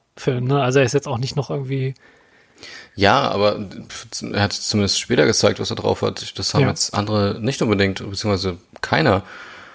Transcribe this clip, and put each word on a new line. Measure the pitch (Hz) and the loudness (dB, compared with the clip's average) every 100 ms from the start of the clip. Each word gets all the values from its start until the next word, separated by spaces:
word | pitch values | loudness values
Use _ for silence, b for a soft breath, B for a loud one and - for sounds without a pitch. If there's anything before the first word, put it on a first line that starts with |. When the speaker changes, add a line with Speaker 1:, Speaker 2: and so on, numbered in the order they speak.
| _ - | _ -4
Speaker 1:
Film, | - 127 127 | -2 0 2
ne? | 143 | 2
Also | 127 135 | 4 4
er | |
ist | 127 | 4
jetzt | 143 147 | 2 -2
auch | 117 | -4
nicht | 131 147 | -2 -4
noch | - | -4
irgendwie | 147 131 135 131 131 B B B B B B B B B - | -4 -4 -2 -2 -6 B B B B B B B B B 2
Speaker 2:
Ja, | 98 131 123 | 4 4 2
aber | 101 104 104 95 95 - - - - 113 | 2 2 2 -8 -14 -14 -16 -12 -10 -4
er | 104 | 0
hat | 101 | 0
zumindest | - - 107 98 - | -2 -2 0 2 0
später | - 127 131 | 0 2 4
gezeigt, | 107 104 101 | 4 2 2
was | 110 | -4
er | 104 | -2
drauf | 104 101 | -2 0
hat. | 110 104 - - | -2 -4 -12 -8
Das | - | -2
haben | 147 | 2
Speaker 1:
Ja. | 131 | 2
Speaker 2:
jetzt | - - | 0 -2
andere | 104 104 107 101 - | -2 0 0 0 0
nicht | 113 135 | -4 0
unbedingt, | 123 101 98 95 107 | 0 2 2 0 -8
beziehungsweise | 98 107 95 92 87 _ - | -4 -2 0 -2 -6 _ -10
keiner. | - 143 151 92 - B B B B | -2 2 4 2 -2 B B B B